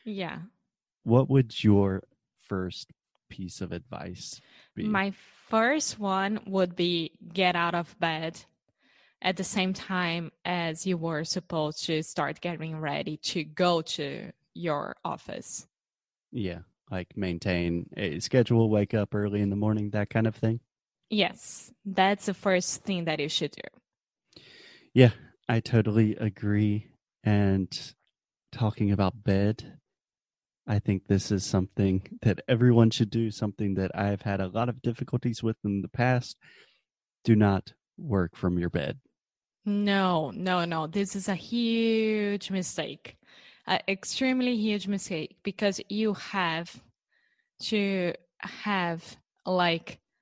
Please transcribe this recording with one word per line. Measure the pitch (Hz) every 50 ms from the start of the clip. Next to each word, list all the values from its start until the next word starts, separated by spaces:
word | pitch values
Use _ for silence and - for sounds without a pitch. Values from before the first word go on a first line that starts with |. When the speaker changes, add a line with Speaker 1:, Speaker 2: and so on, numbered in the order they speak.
| -
Speaker 1:
Yeah. | 226 208 196 180 156 - 160 170 220 _ _ _ _ _ _ _ _ _ _ -
Speaker 2:
What | 113 113 127 131 -
would | 135 139 123 110 - - -
your | 107 104 101 98 98 95 95 - _ _ _ _ _ _ _
first | _ - 101 95 92 90 - - - _ - _ _ _ _ _ _ -
piece | - - 95 87 - -
of | 98 85
advice | 90 87 - - - - - - - - - - - - _ _ - - - _ -
be? | 208 220
Speaker 1:
My | 214 214 190 196 196 190 - - - - - -
first | - 226 220 220 247 294 311 285 - - 220
one | 208 196 190 190 196 196 214 - -
would | - 190 190 185 180 175
be | - 175 175 175 165 165 151 _ - - 170 165
get | 185 185 180 175
out | 170 170 170 175
of | 175 170 - - -
bed | 170 165 160 156 165 165 170 - - _ _ _ _ _ _ _ _ _ _ _ _ _ _ -
at | - 185 180
the | 175 185
same | - - 208 185 185 190
time | - - - 190 180 180 170 165 170 170 160 _ _ -
as | - 180 175 170 165 160 160 -
you | 190 180
were | 165 160 165 160 151 165
supposed | - - 185 - - 175 160 151 151 156 - -
to | - 160 156 160
start | - - - 147 135 156 -
getting | - 175 170 - 160 160 160
ready | 156 156 147 147 147 - - 156
to | - - - - 180 151
go | 156 151 - 180 175 170 165
to | 160 - - - 147 139 139 - - - - _ _ _ -
your | - 170 165 147 147 - - - _ -
office. | - - - - - - - - - - - - _ _ _ _ _ _ _ _ _ _ _ _ -
Speaker 2:
Yeah, | - 123 101 92 85 85 85 _ _ _ _ -
like, | 101 92 87 _ -
maintain | - 95 90 87 85 - 101 90 87 85 85 85 85 - - -
a | - 101 87 73 85
schedule, | - - - 127 113 - 120 113 113 107
wake | 107 104 104 - -
up | 107 101 - -
early | 104 104 104 101 104
in | 104 101
the | 98
morning, | 101 104 107 107 107 104 104
that | 98 107 101 -
kind | - 113 110
of | 110 107
thing? | - - 113 113 117 _ _ _ _ _ _ _ _ _ -
Speaker 1:
Yes, | 220 208 190 - - - - - - - - - - _ -
that's | 202 185 190 190 196 202 196 -
the | 208 185
first | - - 202 185 180 180 - - - -
thing | - 190 175 170
that | 165 156 -
you | 143 156
should | - - 165 -
do. | - - - - _ - _ _ _ _ _ _ _ _ _ _ _ - - - - - - - - - _ _ -
Speaker 2:
Yeah, | 123 127 117 - - - - _ _ _
I | - 120 113
totally | - - - 113 107 110 101 113 110 107 107
agree. | - 113 107 92 - - 101 104 104 107 104 104 104 - - _ _ _ _ _ _ -
And | 107 104 101 101 98 95 95 92 - - - - - - _ _ _ _ _ _ _ _ _ _ -
talking | - - 113 107 - - 110 101
about | 101 95 98 92 - - -
bed, | - 98 98 101 104 113 - - - - - _ _ _ _ _ _ _ _ _ _ _ _ _ _ _ _ -
I | - 107 101
think | - - 98 92 -
this | - 101 95 - -
is | 104 95 -
something | - - 95 92 - - - 101 95 95 95 - - - -
that | - 113 95 - -
everyone | - 127 113 123 123 117 117 113 113
should | - - 117 101
do, | 113 113 117 110
something | 104 - 110 104 101 - 107 101 95
that | 95 95 92 -
I've | 95 101 101 101 95
had | - 104 98 98
a | 95
lot | 92 95 110 117 123
of | 113 131
difficulties | - 120 117 - 135 - - 123 - 127 113 - -
with | 113 110 _ -
in | 104 101 98
the | 95
past. | - - - 120 127 127 123 123 - - _ _ - - - - _ _ _ _ _ _ _ _ _ _ _ -
Do | 117 113
not | 104 107 101 98 92 - - - _ _ _ _
work | - - 147 101 95 87 80 -
from | - - 87 90 90
your | 85 87
bed. | - 82 73 - - - _ _ _ _ _ _ _ _ _ _ _ _ -
Speaker 1:
No, | 208 202 202 202 202 196 196 190 185 180 160 156 131
no, | 95 - 180 185 180 180 170
no. | 175 170 160 156
This | 160 165 202 196 190 -
is | 196 185 -
a | 190
huge | 165 - - 233 240 233 226 226 226 226 226 226 220 220 220 214 214 208 202 202 196 - -
mistake, | 190 190 175 - - - 151 - - - - - - _ _ _ - - - - - _ -
an | - - - -
extremely | - 196 190 - - - - 262 262 254 254 247 247 247
huge | 214 214 220 208 202 185
mistake, | 196 202 190 - - 190 156 156 - - _ -
because | 208 - - 214 202 185 - - -
you | 202 214 220 214 196
have | - - - - 196 180 165 160 165 175 - - - - _ _ _ _ _ _ _ _ _ _ _ _ _ _ - -
to | - 220 208 202 196 196 185 180 175 - - _ _ _ -
have, | - 175 - - - 208 202 190 175 170 170 165 - - - - _ _ _ _ -
like, | - 185 180 175 170 165 160 - - - - _ _ _ _